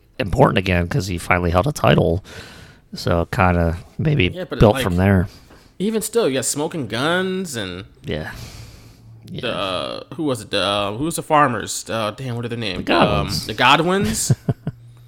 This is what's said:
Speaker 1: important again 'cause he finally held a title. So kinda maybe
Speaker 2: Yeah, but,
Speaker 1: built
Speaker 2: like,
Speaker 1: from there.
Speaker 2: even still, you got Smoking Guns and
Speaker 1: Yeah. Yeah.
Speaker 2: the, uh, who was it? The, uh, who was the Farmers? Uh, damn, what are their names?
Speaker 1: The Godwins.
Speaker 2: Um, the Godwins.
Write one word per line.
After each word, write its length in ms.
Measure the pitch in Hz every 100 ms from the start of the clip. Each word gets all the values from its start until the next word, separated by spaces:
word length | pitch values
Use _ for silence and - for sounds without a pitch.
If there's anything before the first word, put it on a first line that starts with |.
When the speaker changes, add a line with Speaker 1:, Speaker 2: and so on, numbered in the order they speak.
| _ -
Speaker 1:
important 400 | 104 127 - -
again 280 | 95 90 87
'cause 180 | 143 98
he 100 | 87
finally 340 | - 90 87
held 160 | 87 147
a 60 |
title. 500 | 147 - 143 87 87 - - - - - - _
So 320 | - 101 87 82
kinda 460 | - 92 87 82 82 - -
maybe 300 | 139 147 87
Speaker 2:
Yeah, 100 | 85 90
but, 80 | -
Speaker 1:
built 140 | 107
Speaker 2:
like, 80 | 131
Speaker 1:
from 120 | 117 87
there. 320 | 95 95 87 - - - _ -
Speaker 2:
even 240 | 196 220
still, 260 | - 226 180
you 60 |
got 100 | 131
Smoking 420 | 113 143 160 165 113
Guns 680 | 113 147 180 190 185 185 120
and 280 | 95 90 101 -
Speaker 1:
Yeah. 280 | - 78 78 - - - - - - - - - -
Yeah. 100 | -
Speaker 2:
the, 100 | 120 87
uh, 460 | 95 90 67 55 -
who 100 | 127
was 180 | 151 120
it? 80 | 98
The, 100 | 101
uh, 320 | 95 101 101 104
who 80 |
was 120 | 160 165
the 60 |
Farmers? 680 | - 156 143 113 - - -
Uh, 220 | 110 107
damn, 260 | 110 131 117
what 80 |
are 40 | 117
their 100 | 117
names? 200 | 107 90
Speaker 1:
The 40 |
Godwins. 560 | - 190 - 101 95 104
Speaker 2:
Um, 40 | -
the 80 |
Godwins. 800 | 104 127 151 170 190 208 220 - - - - - - - -